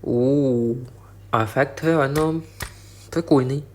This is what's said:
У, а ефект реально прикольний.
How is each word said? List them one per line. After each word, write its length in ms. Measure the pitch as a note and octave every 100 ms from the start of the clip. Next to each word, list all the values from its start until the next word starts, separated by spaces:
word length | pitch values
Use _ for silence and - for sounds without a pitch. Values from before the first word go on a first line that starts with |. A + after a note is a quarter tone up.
У, 720 | - A#2+ B2+ C#3+ C#3 A#2+ A#2 B2 C3 - - - -
а 140 | A#2
ефект 400 | G#2+ - C#3 -
реально 580 | D#3 E3 C3+ D3 D#3 E3 D#3+ - - - - - -
прикольний. 540 | - E3 C#3+ B2+ C#3+ D3